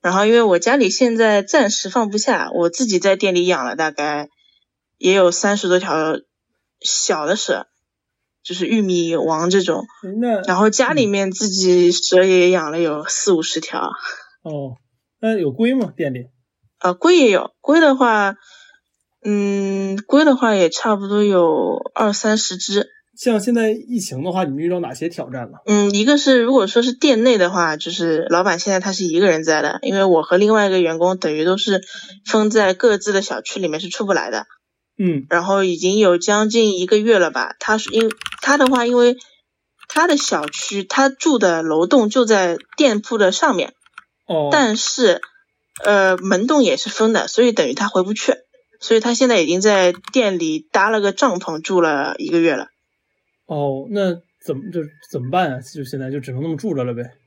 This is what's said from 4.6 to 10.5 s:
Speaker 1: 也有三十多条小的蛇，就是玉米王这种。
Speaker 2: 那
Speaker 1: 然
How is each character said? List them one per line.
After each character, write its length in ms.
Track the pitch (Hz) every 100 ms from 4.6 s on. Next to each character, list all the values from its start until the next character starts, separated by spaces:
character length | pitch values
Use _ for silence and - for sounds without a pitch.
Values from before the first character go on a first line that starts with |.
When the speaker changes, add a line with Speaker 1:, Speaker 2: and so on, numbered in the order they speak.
| _ _ _ _
Speaker 1:
也 160 | 180
有 200 | 196 180
三 240 | 175 202 202
十 120 | 190
多 120 | 180
条 400 | 185 160 156 160 _ _ _ _ _ _
小 460 | - - - 165 151
的 100 | 208
蛇， 320 | - 101 - _ _ _ _ _ _ _
就 100 | -
是 140 | 180 170
玉 140 | 220
米 340 | 196 180 165
王 340 | 165 156 160 170
这 140 | 190
种。 240 | 180 160 220 _ 190 208
Speaker 2:
那 220 | 240 214
Speaker 1:
然 140 | 190